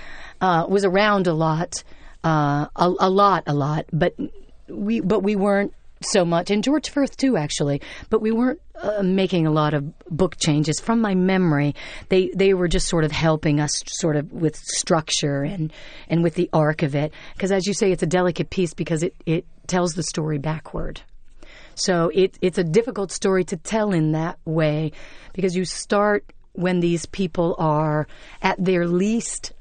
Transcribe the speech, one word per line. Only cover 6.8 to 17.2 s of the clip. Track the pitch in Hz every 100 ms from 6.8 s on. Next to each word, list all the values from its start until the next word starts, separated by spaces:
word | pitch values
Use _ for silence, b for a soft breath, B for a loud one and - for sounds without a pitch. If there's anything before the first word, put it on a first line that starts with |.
| -
Firth | 285 269 -
too, | 269 208
actually, | 147 - 147 143 B B -
but | 220
we | 214
weren't, | 226 254 311 - -
uh, | 330 208
making | 185 190 190 180 156
a |
lot | 156 151
of | 147 143 - -
book | 156 190 -
changes. | 165 147 151 147
From | - 226
my | 214
memory, | 185 185 190 175 143 143 139 B B -
they, | 185 185
they | 190 196
were | 190 175
just | 180 -
sort | 170
of | 156
helping | 147 160 156 160 147
us | 147 - -
sort | - 165 147
of | 147
with | 127 156 -
structure | - - - 170 - - 147 139
and, | 147 196 156 B B B -
and | 165
with | 170 170
the | 175
arc | 165 151 156
of | 147
it. | 143 156 B